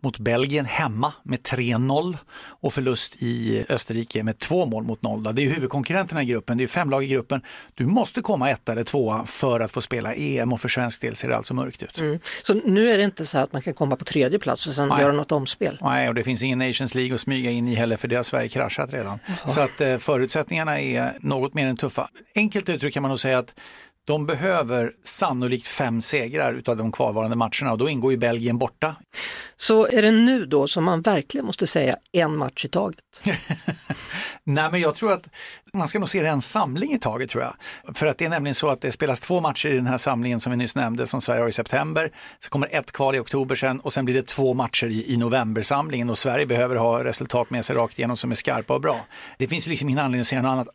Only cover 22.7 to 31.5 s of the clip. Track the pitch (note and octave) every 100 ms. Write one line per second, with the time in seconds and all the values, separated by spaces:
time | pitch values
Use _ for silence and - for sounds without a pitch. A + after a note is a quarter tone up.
22.7 | D#3+ C#3 C#3 C#3 C3 C3+ B2+ A#2+ - -
23.7 | - - _ - D3+ D3+ D3 F3+ F3 B2
24.7 | B2 A#2 - - - F#3 B2+ B2 B2 -
25.7 | - C3 A#2 A2 D3 A#2+ D3+ C3 B2 A#2+
26.7 | A2+ A2 - B2 G#2+ A2 A#2 A2+ - C#3
27.7 | A2+ C3+ C#3 B2+ B2+ A#2+ A#2 A#2 A#2+ B2
28.7 | _ D#3 D3+ _ - - - - - -
29.7 | A3 A3 A3 G#3+ A3 A#3+ C4 D3+ D3 C#3
30.7 | - E3 E3+ E3 F#3 - C#4+ B3+